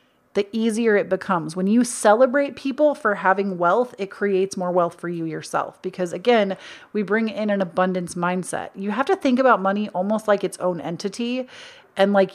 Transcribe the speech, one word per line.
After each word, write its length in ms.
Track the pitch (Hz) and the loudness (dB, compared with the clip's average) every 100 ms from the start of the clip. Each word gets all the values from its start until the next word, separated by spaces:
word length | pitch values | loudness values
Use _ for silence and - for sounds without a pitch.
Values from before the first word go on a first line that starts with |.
| _ _ _ | _ _ _
the 140 | 196 202 | -4 -4
easier 440 | 226 226 214 233 202 | -2 0 2 2 2
it 140 | 165 | 2
becomes. 460 | 185 - 180 156 175 | -2 0 -2 -2 -2
When 120 | 190 | 2
you 160 | 226 | 2
celebrate 720 | 247 - 220 214 262 277 285 - | 2 2 4 6 4 2 -2 -4
people 380 | 277 254 302 | -6 2 2
for 220 | 277 214 196 | 2 0 2
having 420 | 185 190 196 180 | 2 2 0 0
wealth, 380 | 170 208 247 - | 2 2 0 -6
it 140 | 196 | -10
creates 460 | - 202 190 190 196 | -4 0 0 0 -2
more 140 | 180 | -2
wealth 280 | 180 170 170 | 0 0 -2
for 100 | 175 | -8
you 160 | 175 165 | -6 -6
yourself. 560 | 156 - 160 - - | -8 -6 -4 -4 -8
Because 320 | 185 180 180 | -10 -6 -6
again, 440 | 180 202 233 196 185 - - - | -2 2 4 2 -2 -10 -20 -8
we 80 | 214 | -4
bring 280 | 190 220 220 | -2 0 -2
in 200 | 202 214 | -2 -2
an 120 | 202 | -2
abundance 520 | 180 185 185 185 175 | -2 0 0 -2 -6
mindset. 560 | 180 175 185 175 - - - | -4 -2 -2 -4 -8 -10 -8
You 160 | 196 | -6
have 160 | 208 277 | -2 0
to 80 | 381 | 0
think 240 | 277 247 | 2 2
about 220 | 262 208 | 4 4
money 280 | 190 202 214 | 2 0 -2
almost 380 | 180 196 220 214 | -2 -2 0 2
like 160 | 202 | 0
its 140 | 185 - | 0 -4
own 240 | 180 175 | -4 -4
entity 640 | 156 170 202 196 240 254 254 - - - _ - | -6 -6 -8 -6 -4 -6 -8 -14 -20 -20 _ 0
and 160 | 196 | 4
like 180 | 202 190 | 4 2